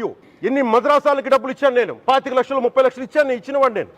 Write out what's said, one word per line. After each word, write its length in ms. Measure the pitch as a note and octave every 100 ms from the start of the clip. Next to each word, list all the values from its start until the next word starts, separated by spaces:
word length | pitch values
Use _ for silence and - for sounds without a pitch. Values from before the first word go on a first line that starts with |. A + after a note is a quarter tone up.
you. 80 | F#3+ - - - F#3+
ఎన్ని 140 | C#4 B3
మద్రాసాలకి 580 | A#3 C4+ C#4+ D4 C#4 C4
డబ్బులు 180 | C4 C4
ఇచ్చాను 220 | - C#4 B3
నేను, 140 | F#3+ A#2+ -
పాతిక 260 | C4+ C4 B3+
లక్షలు, 220 | B3 C4+
ముప్పై 180 | A#3+ C4 C4
లక్షలు 180 | B3+ B3+
ఇచ్చాను, 200 | D4+ C#4
నేను 120 | A#3+
ఇచ్చినవాడిని 360 | C4 C#4 C4 G3+
నేను. 100 | B2+